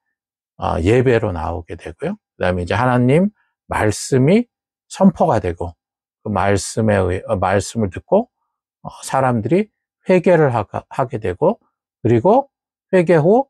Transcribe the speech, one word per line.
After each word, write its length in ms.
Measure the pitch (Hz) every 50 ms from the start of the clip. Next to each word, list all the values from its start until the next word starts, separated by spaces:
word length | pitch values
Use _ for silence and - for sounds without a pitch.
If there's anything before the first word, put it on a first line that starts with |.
| _ _ _ _ _ _ _ _ _ _ _ -
어, 220 | 90 90 85 85
예배로 520 | 82 95 113 131 123 131 120 113 113 104 90
나오게 440 | 82 80 85 85 85 82 - 92
되고요. 400 | - - - 80 - - 165 208 - _ _ _
그다음에 260 | - - 92 90 90 87
이제 120 | 87 98
하나님 560 | 98 123 127 123 123 123 123 135 160 190 208 - _ _ _ _ _ _ -
말씀이 800 | - - 104 107 104 - - - - 127 131 143 185 226 240 - _ _ _ _ _ _ _ _
선포가 520 | - - 190 190 - - 196 165 139 110
되고 340 | - 90 85 - 85 87 85 - _ _ _ _ _ _ _ _ _
그 60 | 110
말씀에 680 | 104 95 92 101 104 95 - - - - 110 110 107
의-, 260 | 98 92 90 90 101 -
어, 100 | - 113
말씀을 540 | 95 95 90 98 104 - - - 117 110 95
듣고, 400 | - 101 - _ - 202 247 - _ _ _ _ _ _ _ _ _ _ -
어, 60 | - - - -
사람들이 680 | - - 135 131 127 123 117 104 120 156 190 214 - _ _ _ _ _ _ _ -
회개를 460 | 185 185 165 196 180 160 156 139 120
하-, 120 | 113 101 - - 113 - _
하게 280 | - - 135 123 - 110
되고 420 | - 95 90 - 147 175 226 - _ _ _ _ _ _ _ _ -
그리고 480 | 113 120 113 113 185 220 269 277 - _ _ _ _ _ _ _ _ -
회개 240 | 185 175 160 180
후 320 | 160 143 175 208 247 269 -